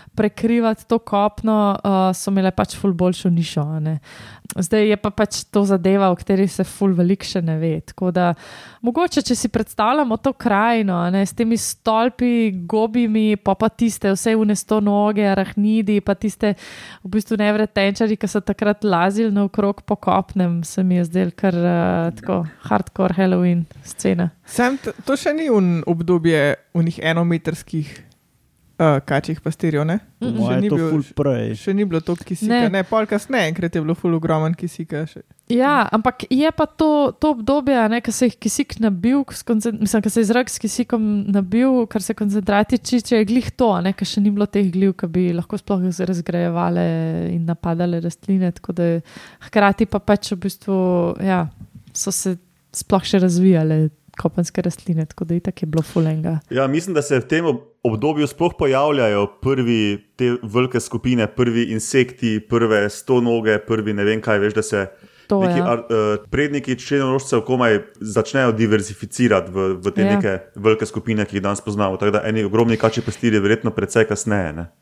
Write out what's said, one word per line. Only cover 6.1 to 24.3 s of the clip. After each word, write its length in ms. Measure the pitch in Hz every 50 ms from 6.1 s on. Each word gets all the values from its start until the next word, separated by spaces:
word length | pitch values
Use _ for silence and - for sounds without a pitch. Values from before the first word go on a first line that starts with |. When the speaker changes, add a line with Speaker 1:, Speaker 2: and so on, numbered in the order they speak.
| 175
Speaker 1:
kateri 320 | - - - 196 190 202
se 160 | 175 - - 185
ful 280 | - - - 202 190
veliko 320 | 180 175 175 180 196 - -
še 160 | - - 185
ne 160 | 165 165 156
ve. 140 | 156 165 165 156 160
Tako 280 | - - - - 185 180
da 220 | 165 185 175 175 165 - - - - - - - - -
mogoče, 420 | 226 240 233 320 359 330 - 294
če 140 | - - 240
si 120 | - -
predstavljamo 720 | 214 - 220 214 - - - 214 233 277 302 285 233 220
to 160 | - - 277 -
krajino, 600 | - - 233 202 202 220 233 233 226 208 196 180
a 140 | 170 170 175
ne, 120 | 190 196
s 120 | 202 - -
temi 220 | - 226 226 233
stolpi, 540 | 214 - - - - - 226 220 220 233 254 247 - 247 240 240 233 226 214 185 185 170
gobimi, 720 | 170 220 214 226 220 220 247 240 220 214 220 214 214 208
pa, 180 | - - 196 196
pa 160 | - 220 214
tiste 400 | - - 233 220 - - - 196
vse 240 | 196 - - 233 220
one 220 | 220 220 208 208
stonoge, 680 | - - - 214 214 202 208 202 202 208 214 208 214 208
arahnidi, 760 | 196 196 196 190 - - 202 208 214 220 226 202 214 208 202
pa 160 | - 202 196
tiste 400 | - 220 202 - - 220 208 196 - - - - - - - -
v 120 | - - 185
bistvu 280 | 196 214 - - 226
nevretenčarji, 800 | 208 208 208 208 214 214 - - 202 196 202 196 - 226 208 214
ki 100 | - 214
so 140 | 190 - 208
takrat 420 | - - 196 - 214 208 208 - 214
lazili 460 | 208 180 170 180 196 196 220 226 214
naokrog 520 | 202 202 202 190 - 214 202 202 202 - -
po 120 | - 208
kopnem, 640 | - - 185 190 190 185 - - 190 180 170 170 170
se 200 | 160 - - 190
mi 140 | 185 180 180
je 100 | 175 175
zdelo 260 | 160 175 185 185 175 -
kar, 200 | - 202 190 175
eh, 560 | 170 175 175 175 170 180 180 180 170 165 170 -
tako 280 | 214 - 190 190 180 165 151 - - -
hardcore 500 | - 208 196 - - - - 190 185 165
Halloween 500 | 190 190 185 180 180 180 175 175 175 160 - - -
scena. 500 | - - - - - 190 185 170 180 165